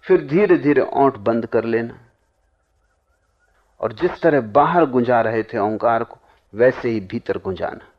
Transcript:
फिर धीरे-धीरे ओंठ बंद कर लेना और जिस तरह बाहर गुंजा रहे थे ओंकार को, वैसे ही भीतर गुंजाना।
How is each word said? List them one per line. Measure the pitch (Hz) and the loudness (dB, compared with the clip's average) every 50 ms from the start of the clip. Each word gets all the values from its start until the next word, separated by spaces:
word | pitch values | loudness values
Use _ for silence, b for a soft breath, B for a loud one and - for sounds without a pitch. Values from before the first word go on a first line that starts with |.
फिर | _ - 190 175 151 | _ 2 2 2 2
धीरे-धीरे | 135 143 185 208 190 175 147 135 147 143 131 | 0 0 2 4 4 2 2 4 2 2 2
ओंठ | - - - - 139 135 - | 2 0 0 2 2 2 2
बंद | 104 101 117 113 117 113 | 0 -2 -2 -2 -2 -4
कर | - - 117 110 | -2 -2 -2 -2
लेना | 113 117 113 117 117 - - _ _ _ _ _ _ _ _ _ _ _ _ _ _ _ _ _ _ _ _ _ _ _ _ _ _ _ _ _ _ _ _ _ _ _ _ | 0 -4 -4 -4 -6 -12 -18 _ _ _ _ _ _ _ _ _ _ _ _ _ _ _ _ _ _ _ _ _ _ _ _ _ _ _ _ _ _ _ _ _ _ _ _
और | - - | -8 -8
जिस | 117 - 170 180 - - | -6 -2 -4 -4 -4 0
तरह | - 170 147 139 | 0 2 2 2
बाहर | 117 107 104 139 143 156 175 180 165 | -2 2 2 2 2 4 4 2 2
गुंजा | 139 123 127 120 120 123 120 | 2 2 0 0 2 2 2
रहे | 113 110 113 113 | 2 0 -2 -2
थे | 110 - - 113 | -4 -4 -4 -4
ओंकार | 98 107 110 101 - 117 117 113 117 | -2 -2 -4 -2 -2 0 0 0 -4
को, | - - _ b b b b b _ - | -6 -12 _ b b b b b _ -2
वैसे | 104 117 131 127 - - 123 | 2 2 2 2 0 -4 -4
ही | 113 107 | -4 -4
भीतर | 95 92 117 117 - - 98 98 | -6 -8 -10 -10 -6 -6 -6 -6
गुंजाना। | - 98 92 85 85 76 - - - _ _ | -6 -8 -6 -6 -6 -8 -8 -12 -20 _ _